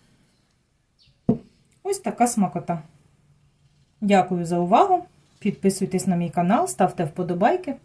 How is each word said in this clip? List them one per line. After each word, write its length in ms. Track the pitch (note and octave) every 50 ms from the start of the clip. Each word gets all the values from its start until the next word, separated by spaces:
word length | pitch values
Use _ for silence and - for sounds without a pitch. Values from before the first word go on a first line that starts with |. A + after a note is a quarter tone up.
| _ _ _ _ _ _ _ _ _ _ _ _ _ _ _ _ _ _ _ _ _ _ _ _ _ - A3+ - - _ _ _ _ _ _ _ _
Ось 160 | F#4+ G4 -
така 280 | - - - - A#3
смакота. 560 | A#3+ - - G3 F3 - E3+ E3 - F3 E3 - - _ _ _ _ _ _ _ _ _ _ _ _ _ _ _ _ _ _ _ _ _ _
Дякую 440 | A3 G3 G3+ F#3+ F3+ F#3 F#3 F3 F3
за 140 | E3 F3 F3
увагу. 460 | F3 F3 G#3 C4+ F#4 G4 F#4 F4 F4 - _ _ _ _ _ _
Підписуйтесь 680 | - G#3+ - - - G3 F#3+ - G3 F3+ - F#3 F3+
на 100 | F#3+ F3+
мій 140 | F3 F3 E3
канал, 360 | - - F3 F3 G#3 C#4 F4+
ставте 380 | F4+ - - G3 E3 - - F3
вподобайки. 680 | D3+ - - F3+ E3 F3 F3 G3 B3+ F4 F4+ - - C4+ - _